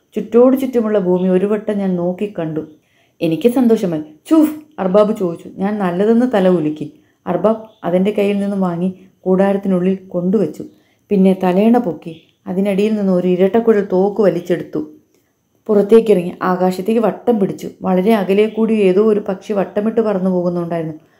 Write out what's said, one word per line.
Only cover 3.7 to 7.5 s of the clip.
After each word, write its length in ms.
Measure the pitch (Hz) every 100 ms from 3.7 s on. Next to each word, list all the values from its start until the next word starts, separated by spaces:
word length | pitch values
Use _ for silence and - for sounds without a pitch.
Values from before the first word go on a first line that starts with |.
| 220 185 156 151 - -
"ചൂഫ്?" 300 | 311 294 - - -
അർബാബ് 380 | 185 196 208 220
ചോദിച്ചു. 320 | 185 165 - -
ഞാൻ 220 | 190 214
നല്ലതെന്ന് 460 | 185 175 208 233 254
തല 140 | 214 185
ഉലുക്കി. 520 | 180 151 151 147 - _ _ -
അർബാബ് 360 | 175 196